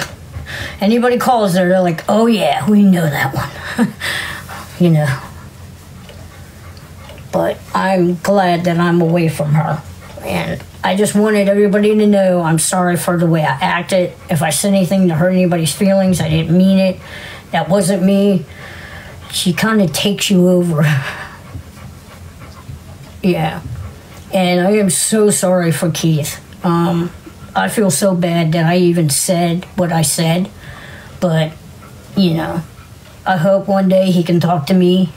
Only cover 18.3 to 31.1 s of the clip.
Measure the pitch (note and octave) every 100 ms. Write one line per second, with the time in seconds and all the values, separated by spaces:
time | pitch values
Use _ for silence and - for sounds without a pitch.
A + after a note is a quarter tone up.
18.3 | F#3 C#3 - - - - - - - -
19.3 | - F#3 E3+ G#3+ A3 F3+ - G#3 G3 -
20.3 | F#3+ F3+ F3+ F3 D#3 D3+ C#3 - - -
21.3 | - - - - - - - - - -
22.3 | - - - - - - - - - G3
23.3 | E3+ D#3 F3 - - - - - - -
24.3 | F#3+ F3+ F3+ F3+ G#3+ G3 - - A3 G#3
25.3 | G3 F#3 F#3 E3+ D#3+ F3 D#3+ D#3+ D3+ C#3+
26.3 | - - - F#3 E3+ E3+ E3+ F3 - -
27.3 | - - - F#3+ G#3 G3 - G3+ F3+ F3
28.3 | E3+ D#3+ E3 E3 F3+ F3 E3+ D#3 C3+ -
29.3 | E3+ F3 E3+ - - F3 E3+ D#3 - E3
30.3 | E3+ G3 - - - - - -